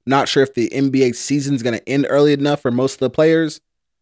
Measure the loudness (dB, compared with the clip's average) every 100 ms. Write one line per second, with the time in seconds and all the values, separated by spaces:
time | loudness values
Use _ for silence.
0 | -2 0 0 2 0 0 -4 -2 -2 0
1 | 0 -2 -4 -4 -2 -2 -2 -6 -4 -2
2 | 0 2 4 2 0 -2 -2 -2 -2 -2
3 | -4 2 2 2 0 -6 _ _ _ _